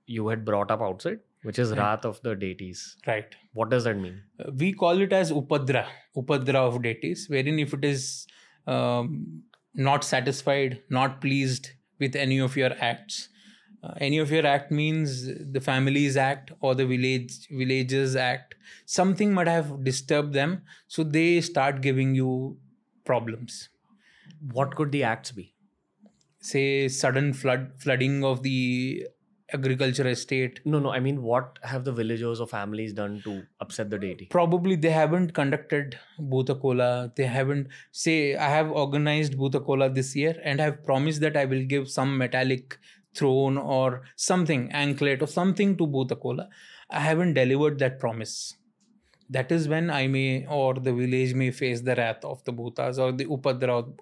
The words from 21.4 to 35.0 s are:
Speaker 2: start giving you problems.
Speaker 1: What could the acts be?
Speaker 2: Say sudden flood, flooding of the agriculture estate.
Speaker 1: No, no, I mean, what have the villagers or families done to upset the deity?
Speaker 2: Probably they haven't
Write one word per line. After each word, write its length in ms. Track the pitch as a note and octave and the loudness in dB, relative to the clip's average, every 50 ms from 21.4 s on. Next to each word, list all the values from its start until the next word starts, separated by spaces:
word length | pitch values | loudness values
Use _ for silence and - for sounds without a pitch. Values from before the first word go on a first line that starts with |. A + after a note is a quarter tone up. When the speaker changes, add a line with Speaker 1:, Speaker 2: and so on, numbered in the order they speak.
Speaker 2:
start 400 | E3 E3+ - C#3+ C3 C#3 C#3 C3+ | 2 0 0 2 2 2 2 0
giving 340 | C3 C#3 C3 C3 C3 C3+ C3+ | 0 2 2 2 2 2 2
you 440 | C3 C3 C3 B2+ B2+ C3 C3+ - - - _ _ _ _ _ _ _ - | 2 2 0 0 -2 -4 -6 -10 -14 -20 _ _ _ _ _ _ _ -4
problems. 640 | - B2+ A#2 A2+ A2+ A2 A2+ B2 A#2 - - - - _ _ _ _ _ _ _ _ _ _ _ - - - D3+ C3+ A#2 | 0 0 0 0 -4 -8 -10 -12 -14 -14 -16 -16 -18 _ _ _ _ _ _ _ _ _ _ _ -20 -20 -14 -12 -6 -2
Speaker 1:
What 240 | B2 C#3 C3+ - | 0 0 0 0
could 160 | - D#3 C#3+ C3+ | -2 -2 0 0
the 100 | C#3+ C3 | 0 2
acts 300 | A2+ A2+ A#2 - - B2+ | 0 0 -2 -6 -10 -14
be? 220 | G#2 F2+ - _ _ _ _ _ _ _ _ _ _ _ _ _ _ _ _ _ _ | -14 -16 -18 _ _ _ _ _ _ _ _ _ _ _ _ _ _ _ _ _ _
Speaker 2:
Say 480 | - - - C#3 C#3 C#3 C#3 C3+ C#3 C3 | -10 -4 0 0 2 2 2 2 0 0
sudden 440 | C3+ - - C3 B2+ C3+ C#3+ C#3+ C3 | 0 0 2 2 2 2 2 0 0
flood, 400 | - - C3+ B2+ C3 C3+ C3+ - - | 0 0 2 2 2 0 -6 -12 -6
flooding 440 | - D3 C3 B2+ C3 C3 C#3 C#3 C#3 | -2 0 2 2 2 2 2 2 2
of 200 | C3+ C3 A#2+ B2 | 0 0 0 0
the 640 | C3+ C3 B2+ B2+ B2 B2 B2 B2+ C3 C3+ - - - - _ _ _ _ _ _ - - | 0 0 0 0 0 0 0 -2 -4 -4 -6 -8 -12 -16 _ _ _ _ _ _ -8 -6
agriculture 540 | C#3+ C3 C3+ C3 B2+ C#3 C3 B2+ C3+ C3+ | -2 0 0 0 2 2 2 2 2 0
estate. 540 | B2+ B2 - - - C#3 C3 B2+ B2+ B2+ - - | 0 0 -2 -4 -2 -2 0 0 -2 -4 -6 -2
Speaker 1:
No, 140 | D3+ D3+ D3+ | 0 2 2
no, 120 | C#3+ B2+ G#2 | 2 0 0
I 80 | C3 | 0
mean, 220 | B2+ C3+ C#3 C#3 B2 | 0 0 -2 -2 0
what 360 | A2+ A#2 B2+ C3 C3 - - - | 0 2 0 0 -2 -8 -14 -10
have 220 | A#2+ C3 C3 B2+ | -6 -6 -4 -4
the 80 | C3+ B2 | -4 -2
villagers 460 | A#2 A2+ A2 A#2 A2 A#2 A#2 A#2 A2+ | -2 -2 -2 -2 -2 -2 -4 -4 -4
or 60 | A#2+ | -6
families 460 | A2 - G#2+ G2+ G2+ G#2+ G#2+ A2+ A2 G#2 | -6 -6 -6 -6 -6 -6 -6 -6 -6 -6
done 280 | G#2 G#2 G2+ G#2 G#2 G2+ | -6 -6 -6 -6 -8 -8
to 180 | G#2+ G2+ G2 F#2 - _ - | -8 -8 -8 -10 -14 _ -14
upset 280 | - - - - A2 G2+ | -14 -10 -8 -8 -6 -6
the 80 | G#2+ G2+ | -6 -6
deity? 280 | G2 G2+ - - - | -6 -6 -8 -10 -6
Speaker 2:
Probably 500 | - - F3+ E3+ E3+ E3+ F3+ F3 F#3+ F#3+ | 0 2 2 4 4 2 2 2 2 2
they 140 | D#3+ D3 E3 | 2 2 4
haven't 420 | D#3+ D#3+ | 4 4